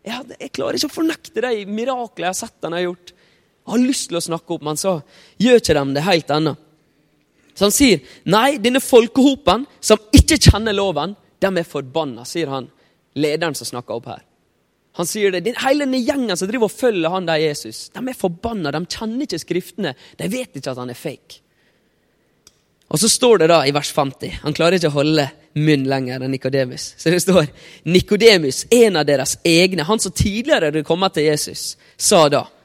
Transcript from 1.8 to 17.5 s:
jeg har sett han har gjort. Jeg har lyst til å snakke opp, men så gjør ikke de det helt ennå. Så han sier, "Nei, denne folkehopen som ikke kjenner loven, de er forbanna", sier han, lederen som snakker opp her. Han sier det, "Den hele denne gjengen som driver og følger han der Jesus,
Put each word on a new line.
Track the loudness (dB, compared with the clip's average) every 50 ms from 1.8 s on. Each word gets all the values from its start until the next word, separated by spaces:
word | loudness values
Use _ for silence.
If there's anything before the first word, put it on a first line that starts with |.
| -4 -4 -4 -6 -8 -12 _ -6 -6
jeg | -4 -4
har | -6
sett | -10 -12 _ _ -10
han | -6 -4
har | -4 -4
gjort. | -4 -6 _ _ -20 _
Jeg | _ _ _ _ _ _ _ _ _ _ -4 0
har | 0 2
lyst | 0 0 -4 -4 -6
til | -6
å | -6 -4
snakke | -4 -8 -8 _ _ -10
opp, | -6 -6
men | -6 -6 -4
så | -2 -2 -2 -4 -6 _ _ -20 -20 _ _ _
gjør | 4 6 6 4
ikke | 4 4 0
de | 0 0 -2 -4
det | -2 0
helt | 0 0 0 0 0 -2
ennå. | 0 0 -2 -2 -4 _ _ _ _ _ _ _ _ _ _ _ _ _ _ _ _ _ _ _
Så | -2 0
han | 0 2
sier, | 4 4 4 4 2 0 -12 -20 -12 _
"Nei, | 0 2 2 2 2 0 0 -2
denne | 0 0 0 0
folkehopen | 6 6 6 6 6 2 4 4 4 2 2 0 0 0 0 -2 -10 _ _ 2
som | 2 2 2 2 6 6
ikke | 6 6 8 4 6
kjenner | 6 6 6 6 2 -2 0
loven, | 0 0 0 -2 -2 -4 -6 -8 _ _ _ _ _
de | -2 -2 0
er | -2 -4 -4
forbanna", | -6 -8 -8 -4 -4 -4 -4 -4 -8 -12 -14 -8
sier | -6 -4 -4 -4 -4
han, | -8 -8 -10 _ _ _ _ _ _ _ _ _
lederen | -2 -2 -2 -2 -2 -2 -4 -4
som | -6 -10 -10
snakker | -10 -10 -10 -8 -10
opp | -10 -10 -12 -16
her. | -16 _ _ _ _ _ _ _ _ _ _ _ _ _ _ _ -6
Han | -6 -6
sier | -2 0 0 0 0
det, | 0 -4
"Den | -4 -6 -2
hele | 0 0 0 2 0
denne | 0 -2 -2 -2
gjengen | -2 -2 -2 -2 -4 -2
som | -4 -4 -4
driver | -2 -2 -2 -2
og | -2
følger | 0 -2 0 0 0 0 -2 -2
han | -2 -2 -2
der | 0 0 0
Jesus, | -2